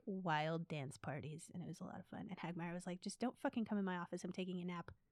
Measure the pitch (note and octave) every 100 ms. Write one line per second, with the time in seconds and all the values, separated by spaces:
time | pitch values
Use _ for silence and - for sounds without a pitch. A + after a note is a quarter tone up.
0 | - F#3+ F3+ D3+ D#3 E3 E3 D#3 C3+ -
1 | - C#3+ D#3 D#3 - F3+ D#3+ F3 F#3 -
2 | - - G#3 F#3 E3 E3+ E3+ F3 F#3 F3+
3 | G3+ - B3 - C#4 A#3+ G#3+ G#3 F#3+ F3+
4 | E3+ F3+ - F#3 F#3 F3+ F3+ F3 - -
5 | _